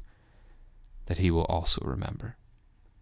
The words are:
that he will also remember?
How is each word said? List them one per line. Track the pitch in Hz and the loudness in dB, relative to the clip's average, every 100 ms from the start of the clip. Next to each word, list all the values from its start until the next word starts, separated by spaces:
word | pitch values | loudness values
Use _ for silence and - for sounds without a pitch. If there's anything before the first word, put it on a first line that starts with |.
| - - - - - - - - - - - | -8 -20 -20 -20 -20 -20 -20 -20 -20 -12 -4
that | 82 | 2
he | 92 | 4
will | 82 | 4
also | - 85 87 - | 4 2 2 0
remember? | - 65 - - - - - - _ _ - - | -2 -4 -4 -6 -10 -12 -20 -20 _ _ -20 -14